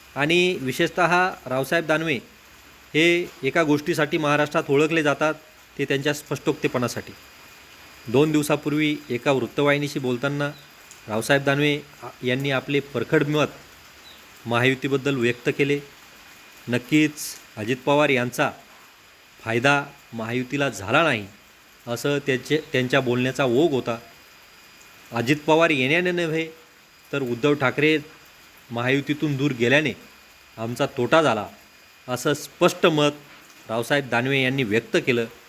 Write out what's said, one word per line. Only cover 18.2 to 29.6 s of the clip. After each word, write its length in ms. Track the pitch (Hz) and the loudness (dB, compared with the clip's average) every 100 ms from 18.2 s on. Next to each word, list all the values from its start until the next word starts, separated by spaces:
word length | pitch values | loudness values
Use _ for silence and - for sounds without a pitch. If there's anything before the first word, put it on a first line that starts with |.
| 123 - 127 - - - - - - - - - | 0 -2 -2 -4 -16 -20 -20 -20 -20 -20 -20 -12
फायदा 440 | 113 117 139 143 143 - - | -4 2 2 2 0 -12 -14
महायुतीला 560 | 113 113 123 127 143 139 | -10 -6 -6 -4 -4 -4
झाला 340 | 113 98 139 | -4 0 2
नाही, 240 | 160 110 98 - - - - - 120 | 2 0 -6 -16 -20 -20 -20 -16 -8
असं 320 | 120 143 143 | -4 -2 -2
त्यांचे, 400 | 139 127 127 151 - | -2 -4 -2 -4 -2
त्यांच्या 280 | 127 127 143 | -2 0 0
बोलण्याचा 440 | 127 123 127 131 | 2 0 0 0
ओघ 280 | 131 120 165 | 2 2 2
होता. 260 | 127 123 117 - - - - - - - - - - - | 0 -2 -6 -10 -20 -20 -20 -20 -20 -20 -20 -20 -20 -8
"अजित 240 | 117 120 151 156 | -4 0 0 2
पवार 240 | 156 165 | 4 4
येण्याने 400 | 139 131 170 180 | 2 2 2 0
नव्हे, 380 | 175 165 160 160 - - - - - - | -2 -2 -2 -4 -10 -20 -20 -20 -20 -8
तर 100 | 139 | -4
उद्धव 320 | 123 117 147 | -4 0 0
ठाकरे 440 | 147 127 135 156 156 143 - - - - - - | 2 0 2 2 2 -2 -18 -20 -20 -20 -20 -10
महायुतीतून 680 | 117 127 139 139 147 156 135 | -4 0 0 0 -2 -2 0
दूर 160 | 143 | -2
गेल्याने 400 | 120 | 0